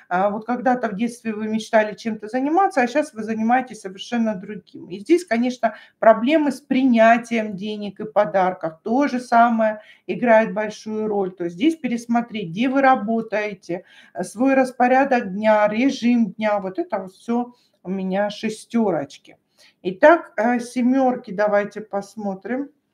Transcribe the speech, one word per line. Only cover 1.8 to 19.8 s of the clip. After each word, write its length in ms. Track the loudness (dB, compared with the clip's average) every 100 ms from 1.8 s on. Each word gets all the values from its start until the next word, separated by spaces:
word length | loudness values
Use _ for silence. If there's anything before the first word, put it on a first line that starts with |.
| 2
чем-то 340 | -4 -8 -8 -6
заниматься, 540 | -4 0 2 2 2
а 60 | 0
щас 260 | 0 -4
вы 80 | -6
занимаетесь 580 | -6 -2 0 0 0 -10
совершенно 520 | -14 -14 -8 -2 -2
другим. 540 | -4 -10 -14 -14 -20 -14
И 80 | -10
здесь, 240 | 2 2
конечно, 520 | 2 0 0 0 -4 -4 -18 2
проблемы 500 | 6 6 4 2 2
с 80 | -2
принятием 960 | -2 0 4 6 6 4 2 -4 -4 -6
денег 440 | -8 -8 -8 -10
и 40 |
подарков. 760 | -4 0 0 2 0 0 -8 -10
То 240 | -2 0 0
же 120 | -2
самое 600 | 0 4 4 4 0 -2 -12 -20 -8
играет 440 | -2 4 4 4
большую 520 | -2 -6 -8 -8 -4 -2
роль. 240 | -2 -4 -4
То 80 |
есть 120 | -8 0
здесь 200 | 0 0
пересмотреть, 720 | -4 -6 -2 -4 -2 -8 -8
где 180 | -2 0
вы 140 | 2
работаете, 1000 | 4 2 0 -4 -2 -4 -4 -8 -8 -8 -8 -20 -18
э, 80 | -10
свой 300 | -10 -2 2
распорядок 800 | 2 2 2 2 4 2 0 -2
дня, 340 | -2 2 4 4
режим 640 | 2 0 0 2 2 2
дня. 280 | -2 -2 -2
Вот 180 | -4 -6
это 200 | -6 -6
вот 120 | -8
все 420 | -16 -6 -4 -4 -12 _ _
у 80 | -8
меня 400 | -6 -2 -2 -2
шестерочки. 1080 | -4 -8 -8 -4 0 0 0 -4 -14 _ -20 _ _ _ _